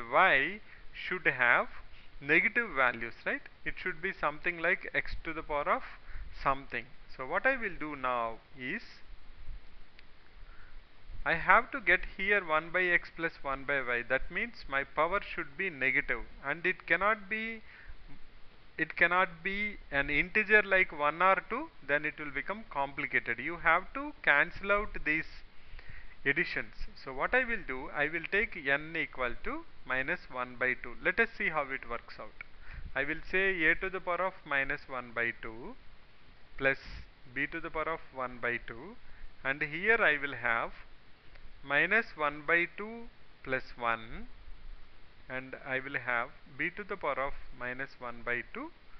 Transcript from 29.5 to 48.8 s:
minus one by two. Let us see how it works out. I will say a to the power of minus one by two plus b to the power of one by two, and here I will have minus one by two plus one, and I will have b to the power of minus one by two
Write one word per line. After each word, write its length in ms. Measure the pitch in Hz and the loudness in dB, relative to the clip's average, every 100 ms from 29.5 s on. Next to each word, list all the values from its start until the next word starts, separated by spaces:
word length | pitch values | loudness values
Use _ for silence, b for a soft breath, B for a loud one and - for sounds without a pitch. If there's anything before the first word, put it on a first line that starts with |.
| 302 330 - - | -4 -6 -10 -2
minus 360 | 127 135 180 - | 0 0 -2 -4
one 240 | 127 123 123 | -6 -6 0
by 180 | 127 123 | 2 2
two. 180 | 123 120 | -2 -2
Let 160 | 151 185 | 0 2
us 100 | 226 - | 2 0
see 120 | 202 | -2
how 140 | 156 | 0
it 260 | 135 131 117 | -2 -4 -6
works 260 | 117 - - | -8 -8 -12
out. 280 | 107 - - B B B B 135 | -12 -12 -12 B B B B -2
I 80 | |
will 180 | 139 156 - | 0 -2 0
say 320 | 185 196 185 156 | 2 4 4 4
a 100 | 170 | 4
to 140 | 190 | 2
the 100 | 185 | -2
power 220 | 180 170 | -2 0
of 120 | 185 - 151 | 0 -4 -2
minus 420 | 139 135 143 - | 0 2 -2 -6
one 240 | 127 120 | -8 -4
by 200 | 117 117 - | 0 0 0
two 340 | 120 113 165 262 - - - - - - - - | -6 -8 -10 -12 -12 -14 -16 -18 -18 -16 -12 0
plus 200 | 135 131 - - - - - 127 | 2 2 -2 -12 -12 -16 -8 -4
b 100 | 147 | -4
to 120 | 165 | -4
the 100 | 160 | -6
power 200 | 160 156 | -4 -2
of 100 | 160 - | -4 -6
one 260 | 131 127 120 | -6 -6 -2
by 160 | 120 120 - | 0 0 -4
two, 300 | 117 170 240 b b b - | -10 -10 -10 b b b -4
and 180 | 131 143 | -2 -2
here 360 | 151 156 208 226 | -2 2 6 8
I 160 | 175 147 | 8 6
will 180 | 143 123 | 2 0
have 360 | 120 117 160 - - - - - - - - - | 2 2 2 -6 -14 -16 -16 -18 -16 -12 -12 -10
minus 440 | 135 143 170 220 220 156 | 0 4 6 4 2 0
one 260 | 147 151 147 | 0 0 4
by 220 | 170 170 - | 4 4 -2
two 280 | 214 233 233 - - - | -8 -8 -12 -12 -14 -12
plus 200 | 135 131 - - | -4 -2 -2 -2
one, 500 | 117 113 113 - 117 - - - - - - - - - - | 0 0 -2 -8 -8 -8 -10 -10 -8 -8 -10 -12 -14 -14 -8
and 260 | 131 131 - 143 | -6 -6 -8 -4
I 140 | 131 | -2
will 200 | 135 139 | -2 -4
have 300 | 123 120 123 - - 135 | 0 0 0 -6 -10 -2
b 120 | 165 190 | -2 -2
to 80 | |
the 140 | 196 196 | -6 -4
power 220 | 156 131 | 0 0
of 140 | 139 - - 131 | 0 -2 -4 -4
minus 340 | 123 127 135 - | -4 -4 -6 -8
one 240 | 123 117 117 | -8 -6 -2
by 160 | 120 - | -2 -2
two 180 | 220 320 - | -8 -10 -12